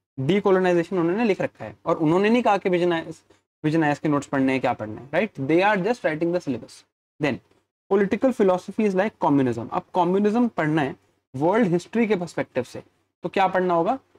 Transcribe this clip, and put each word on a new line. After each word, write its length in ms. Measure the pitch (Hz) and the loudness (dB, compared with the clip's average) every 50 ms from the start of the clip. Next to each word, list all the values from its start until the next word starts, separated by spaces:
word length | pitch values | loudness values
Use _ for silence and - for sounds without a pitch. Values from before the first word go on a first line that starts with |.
| _ _ _ - | _ _ _ -6
डीकोलोनाइजेशन 800 | 131 143 190 208 196 202 190 190 185 180 175 170 165 - 196 180 | -2 0 0 2 2 2 2 2 2 2 2 0 0 -2 -2 -2
उन्होंने 280 | 165 170 180 220 247 | 0 0 0 0 0
लिख 160 | 214 185 - | 0 0 -2
रखा 240 | 160 127 _ - 120 | -4 -8 _ -10 -16
है, 100 | 107 107 _ - | -16 -16 _ -4
और 120 | 160 170 165 | -2 0 2
उन्होंने 320 | 165 151 165 185 202 214 | 2 2 2 4 4 4
नहीं 140 | 233 247 233 | 2 2 2
कहा 140 | 233 202 185 | 2 0 2
कि 120 | - 196 | 0 0
विजन 240 | 180 175 175 175 170 | 0 2 2 0 0
आईएएस, 300 | 165 160 165 160 - _ _ _ _ _ _ _ _ - | -2 -4 -8 -14 -18 _ _ _ _ _ _ _ _ -2
विजन 200 | 156 151 165 156 | 0 2 2 2
आईएएस 160 | 147 143 - | 2 0 0
के 100 | - 160 | 0 -2
नोट्स 180 | 147 143 - - | 0 -2 -2 -2
पढ़ने 240 | - 139 131 131 | -2 0 0 0
हैं, 100 | 131 131 | 0 0
क्या 120 | 127 127 117 | 0 -2 -2
पढ़ना 280 | - 110 107 107 - | -2 -6 -10 -12 -12
है, 80 | 120 135 156 | -12 -6 -4
राइट? 200 | 170 214 208 _ 139 | -4 -4 -4 _ -6
They 200 | 135 135 156 175 190 208 | -2 0 2 2 2 2
are 60 | 214 196 175 208 | 2 0 0 -2
just 180 | 240 - - | -2 -2 -2
writing 300 | 170 156 151 170 170 175 | -4 -2 -2 -2 -2 -2
the 80 | 180 - 147 | -2 -4 -4
syllabus। 300 | 127 113 - - - - _ _ _ _ _ _ _ - 147 | -8 -8 -8 -14 -20 -20 _ _ _ _ _ _ _ -4 -2
Then 160 | 143 117 95 _ _ _ _ _ _ _ _ _ - | -2 -2 -4 _ _ _ _ _ _ _ _ _ -2
political 460 | 196 196 202 185 240 208 - 262 - - | 0 0 0 0 0 0 0 0 2 2
philosophy 480 | 208 185 180 180 - - - - 220 208 | 2 2 2 0 -2 -6 -4 -2 0 0
is 100 | 185 180 | 0 0
like 180 | 196 220 - - - | -2 -2 -4 -2 0
communism। 440 | 156 143 139 131 123 113 117 110 - | 2 2 2 2 2 -2 -4 -6 -8
अब 120 | - 170 - _ - | -8 -8 -8 _ -2
कम्युनिज्म 520 | 185 170 175 185 196 208 208 208 240 247 226 | 0 0 2 2 2 2 2 2 2 0 0
पढ़ना 340 | - - 160 151 151 160 | 0 -2 -2 0 0 0
है 140 | 139 131 175 - _ _ _ _ _ _ - | 0 -2 -4 -10 _ _ _ _ _ _ -6
वर्ल्ड 360 | 131 147 175 196 240 240 175 165 | -2 0 2 2 2 2 2 0
हिस्ट्री 340 | 175 - - - 220 233 208 | -2 -2 -2 -2 0 0 0
के 80 | 214 | 0
पर्सपेक्टिव 480 | 175 175 160 - - 131 - - 131 120 | -2 -4 -6 -6 -8 -8 -6 -4 -6 -6
से, 200 | - - 110 - _ _ _ _ _ _ _ - | -6 -8 -18 -18 _ _ _ _ _ _ _ -10
तो 60 | 175 | -4
क्या 180 | - 202 190 185 | -2 0 0 2
पढ़ना 260 | 185 185 185 180 175 | 2 0 0 0 0
होगा? 260 | 170 165 160 170 165 _ _ _ | 0 0 0 -2 -4 _ _ _